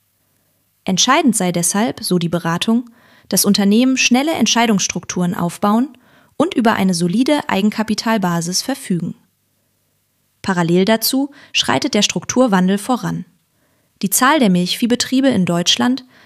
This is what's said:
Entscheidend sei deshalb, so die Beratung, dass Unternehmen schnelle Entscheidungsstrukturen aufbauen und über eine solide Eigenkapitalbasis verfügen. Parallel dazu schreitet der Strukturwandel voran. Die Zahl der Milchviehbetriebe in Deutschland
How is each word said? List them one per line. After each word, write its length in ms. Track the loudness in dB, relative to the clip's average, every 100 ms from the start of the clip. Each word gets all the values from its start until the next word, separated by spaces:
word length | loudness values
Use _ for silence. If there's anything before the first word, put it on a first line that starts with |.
| _ _ _ _ _ _ _ _ -4
Entscheidend 500 | 0 2 4 4 2
sei 160 | 0
deshalb, 520 | 0 -2 -2 -2 -4
so 140 | -2 -2
die 120 | 0
Beratung, 600 | -2 -4 -4 0 -2 -2 _ _ _ -4
dass 160 | 0
Unternehmen 540 | 0 2 2 4 2 2
schnelle 340 | 2 2 0
Entscheidungsstrukturen 1040 | 0 0 2 2 0 -2 -6 -8 -4 -4 -2
aufbauen 640 | -4 -2 0 2 0 -6 _ _ _ -4
und 180 | -2 0
über 180 | 0
eine 200 | 2 0
solide 560 | 0 0 2 2 0 0
Eigenkapitalbasis 1120 | 0 0 0 -4 -4 -2 0 0 -2 -2 -4
verfügen. 540 | -4 -6 -4 -4 -4 -10 _ _ _ _ _ _ _ _ _ _ _ _
Parallel 440 | -4 -2 2 2 2
dazu 460 | 0 0 -2 -4 -8 -18
schreitet 400 | -12 -6 -4 -2
der 80 | 0
Strukturwandel 760 | -2 -4 -4 0 2 2 2 0
voran. 480 | -2 -4 -4 -8 -10 _ _ _ _ _ _ _
Die 80 | -4
Zahl 300 | 2 2 4
der 100 | 4
Milchviehbetriebe 800 | 2 0 -2 0 0 0 0 2
in 180 | 2 2
Deutschland 600 | 0 0 0 0 -2 -6 _